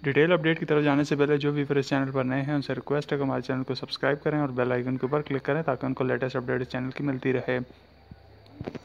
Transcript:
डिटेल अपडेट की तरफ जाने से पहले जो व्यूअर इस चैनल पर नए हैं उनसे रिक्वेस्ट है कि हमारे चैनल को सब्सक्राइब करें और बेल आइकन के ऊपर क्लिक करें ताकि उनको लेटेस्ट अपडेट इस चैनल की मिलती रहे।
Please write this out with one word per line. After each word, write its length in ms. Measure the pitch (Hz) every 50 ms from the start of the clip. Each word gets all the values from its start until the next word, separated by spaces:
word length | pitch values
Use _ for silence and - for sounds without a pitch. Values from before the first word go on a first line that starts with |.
| -
डिटेल 280 | 143 135 139 151 170
अपडेट 280 | 180 170 151 160 165 160
की 60 | 175
तरफ 180 | 156 151 151 147
जाने 200 | 147 139 143 147
से 120 | 143 151
पहले 220 | 139 143 139 151 147
जो 140 | 147 147
व्यूअर 280 | 147 147 143 139 147 143
इस 100 | 135 -
चैनल 220 | 143 139 135 135
पर 120 | 131 139 131
नए 180 | 127 131 139
हैं 140 | 135 139 151
उनसे 180 | 143 131 - 131
रिक्वेस्ट 380 | 123 120 - 139 147 147 -
है 60 | 151 139
कि 60 | 143
हमारे 180 | 135 131 127
चैनल 220 | 123 - 131 131 131
को 120 | - 131
सब्सक्राइब 420 | 127 - - - - - 135 139 147
करें 220 | - 156 151 151
और 120 | 147 131
बेल 200 | 127 123 127 123
आइकन 260 | 127 123 123 131 131 127
के 100 | - 127
ऊपर 140 | 143 151
क्लिक 200 | 147 - 139 135
करें 220 | - - 139 156 160
ताकि 240 | - 131 - - 131
उनको 160 | 135 - 131
लेटेस्ट 320 | 127 127 123 131 131 -
अपडेट 260 | 131 123 127 127 127
इस 60 | 127 123
चैनल 220 | - 127 127 127
की 140 | 135 - 143
मिलती 280 | 143 135 131 - 135
रहे। 260 | 127 127 120 - 127 127 123 - - - - - - - - - - - - - - - - - - - - - - - -